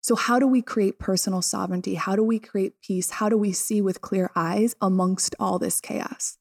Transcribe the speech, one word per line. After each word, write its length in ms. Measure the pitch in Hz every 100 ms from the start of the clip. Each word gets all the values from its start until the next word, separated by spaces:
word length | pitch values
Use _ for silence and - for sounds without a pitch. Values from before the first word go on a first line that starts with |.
So 140 | - 226
how 220 | - 247
do 80 | 269
we 140 | 254
create 380 | 233 - 196 -
personal 420 | - 190 - 185
sovereignty? 540 | 180 - 190 180 185
How 200 | 180 196
do 80 | 196
we 160 | 220 226
create 400 | - 202 190 _
peace? 260 | - 185 180
How 220 | - 214
do 80 | 220
we 140 | 208
see 280 | 180 - 214
with 220 | 196 185
clear 280 | - 190 180 -
eyes 400 | 165 202 226 -
amongst 560 | 196 185 180 185 - -
all 180 | 190 185
this 220 | 190 -
chaos? 560 | - - - - - -